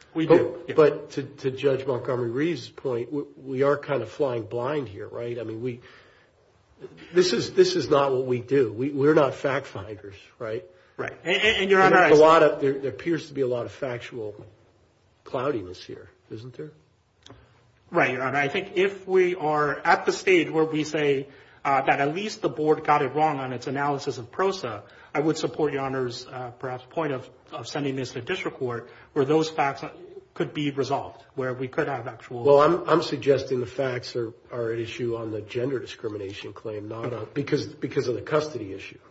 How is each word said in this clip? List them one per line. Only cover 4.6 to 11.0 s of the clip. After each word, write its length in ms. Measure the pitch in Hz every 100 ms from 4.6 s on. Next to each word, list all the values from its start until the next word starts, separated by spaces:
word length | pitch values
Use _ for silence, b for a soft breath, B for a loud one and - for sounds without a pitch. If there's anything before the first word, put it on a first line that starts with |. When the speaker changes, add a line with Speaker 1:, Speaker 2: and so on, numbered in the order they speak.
| 127 151 113
Speaker 2:
here, 200 | 98 104
right? 300 | 117 120 120
I 60 |
mean, 180 | 110 110
we, 200 | 123 120 B B B B B _ _ _ _ _ - - -
this 180 | 175 175
is, 220 | 233 127
this 220 | - 180 175
is 140 | 120
not 220 | 143 139
what 140 | 127 131
we 140 | 123
do. 320 | 110 139 113
We, 180 | 104 139
we're 240 | 143 143
not 220 | 156 135 -
fact 320 | 139 135 135
finders, 480 | - 95 101 101 95 - _
right? 260 | 110 113 - b b
Speaker 1:
Right. 160 | -